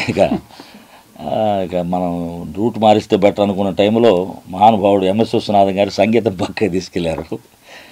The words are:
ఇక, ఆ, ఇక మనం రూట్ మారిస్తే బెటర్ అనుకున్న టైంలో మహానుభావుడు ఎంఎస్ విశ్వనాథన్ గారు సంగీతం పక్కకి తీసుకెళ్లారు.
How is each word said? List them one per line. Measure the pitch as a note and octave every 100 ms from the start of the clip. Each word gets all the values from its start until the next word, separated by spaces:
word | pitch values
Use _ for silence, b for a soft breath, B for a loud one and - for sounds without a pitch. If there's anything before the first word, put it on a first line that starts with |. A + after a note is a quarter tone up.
| -
ఇక, | F2+ F2+ - - B B B B B _ -
ఆ, | - - G#2+ G2
ఇక | F2+ F2+
మనం | F2 F2+ F2+ F2 E2+ E2+ E2+ E2
రూట్ | A2+ G#2+
మారిస్తే | G#2+ G#2+ - G#2
బెటర్ | G2+ F#2+
అనుకున్న | G2+ F#2+ G2
టైంలో | F2+ G2+ A2+ A#2 F2+ F#2+ - -
మహానుభావుడు | F#2 A2 A2 G2 G2+
ఎంఎస్ | F#2 G#2 A2+
విశ్వనాథన్ | A2+ G2+ G2+ G2
గారు | F#2+ G2+
సంగీతం | G2 G2+ A2+ G#2+ F#2
పక్కకి | G2 F#2+ G#2
తీసుకెళ్లారు. | F2+ F2 F#2+ E2+ D#2 D#2+ - - _ B B B